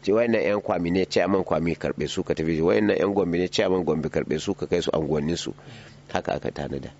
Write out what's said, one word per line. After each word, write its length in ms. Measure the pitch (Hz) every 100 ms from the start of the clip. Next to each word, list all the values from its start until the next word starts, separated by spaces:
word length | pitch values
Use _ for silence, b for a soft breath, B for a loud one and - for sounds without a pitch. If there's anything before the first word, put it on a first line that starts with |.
Ce 100 | 98
wayannan 300 | 107 117 113
yan 180 | 78 104
Kwami 300 | - 90 85
ne, 140 | 92 92
chairman 360 | 107 90 98
Kwami 300 | 87 80 82 80
karɓe 320 | 73 - 76
su 140 | -
ka 120 | 87
tafi. 260 | 76 80 80
Wayannan 360 | 85 107 104 95
yan 160 | 95
Gombe 240 | 101 87 87
ne, 100 | 90
chairman 360 | - 98 92
Gombe 240 | 80 78 76
karɓe 300 | 80 71 76
su 160 | 101
ka 120 | 95 73
kai 160 | 87
su 80 | -
anguwannin 440 | - 73 76 76 87
su. 180 | - - B B B B -
Haka 200 | 92 -
aka 160 | - -
tanada. 400 | - 71 69 -